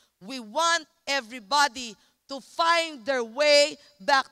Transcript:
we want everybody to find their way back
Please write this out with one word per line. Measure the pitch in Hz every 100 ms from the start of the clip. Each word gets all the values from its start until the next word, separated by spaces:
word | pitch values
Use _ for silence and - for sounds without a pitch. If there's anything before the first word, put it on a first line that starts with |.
| _ _
we | 185 262
want | 220 233 330 339 311 _
everybody | - 277 220 254 196 285 285 247 240 196 _ _ _
to | 269
find | - - 330 339 330 294
their | 214 269 233
way | 233 294 294 294 294 _ _
back | 190 277 262